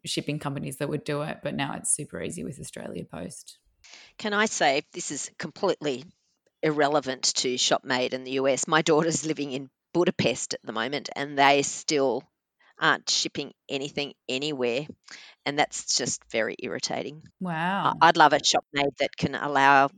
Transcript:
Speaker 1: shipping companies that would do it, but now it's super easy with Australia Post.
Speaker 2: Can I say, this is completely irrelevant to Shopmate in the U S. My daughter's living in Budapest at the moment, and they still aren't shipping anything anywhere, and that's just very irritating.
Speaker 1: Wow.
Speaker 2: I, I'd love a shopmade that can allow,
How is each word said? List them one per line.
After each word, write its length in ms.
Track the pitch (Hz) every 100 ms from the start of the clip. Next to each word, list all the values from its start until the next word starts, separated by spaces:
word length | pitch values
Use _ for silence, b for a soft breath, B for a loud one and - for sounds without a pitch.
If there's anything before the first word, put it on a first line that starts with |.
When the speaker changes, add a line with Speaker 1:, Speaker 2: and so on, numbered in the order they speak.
| -
Speaker 1:
shipping 320 | - - 151
companies 400 | - 143 - -
that 100 | 147
would 160 | 151
do 160 | - 147
it, 200 | 151 -
but 120 | 143
now 200 | 139 139 -
it's 180 | -
super 280 | - 147 85
easy 220 | 90 -
with 140 | - -
Australia 440 | - - - -
Post. 540 | - - - - - - _ _ - B B -
Speaker 2:
Can 160 | 214
I 140 | 208 226
say, 380 | - 160 139 -
this 180 | 175 -
is 200 | 147 - -
completely 640 | 160 - 196 - 151 127 160 _ _ _ _ -
irrelevant 600 | 156 151 143 151 131 127 -
to 220 | - 135 127
Shopmate 580 | - - - 127 123
in 100 | 131
the 80 | 127
U 160 | 135 135
S. 180 | 127 -
My 140 | 160
daughter's 460 | 160 151 165 156 160
living 260 | 147 143
in 160 | 131 135 _ _
Budapest 600 | 170 175 - 147 123 -
at 80 | -
the 100 | -
moment, 380 | 110 117 147 -
and 220 | - 143 143
they 260 | 139 143
still 600 | 139 - - 151 135 120 - _ _ _ b -
aren't 300 | 160 120 -
shipping 420 | - 160 - 143 - -
anything 460 | 139 143 - 143 - -
anywhere, 580 | 127 151 139 123 120 151 - - B B B -
and 120 | 143
that's 380 | 139 - - -
just 240 | 123 - _
very 240 | 113 110 -
irritating. 600 | 95 127 - 123 101 156 - -
Speaker 1:
Wow. 540 | 180 160 175 196 151 156
Speaker 2:
I, 80 | 160
I'd 80 | 170
love 160 | 151
a 80 | 147
shopmade 560 | - 156 - 143 143 -
that 180 | 139 -
can 180 | 143
allow, 560 | 139 147 139 139 139 139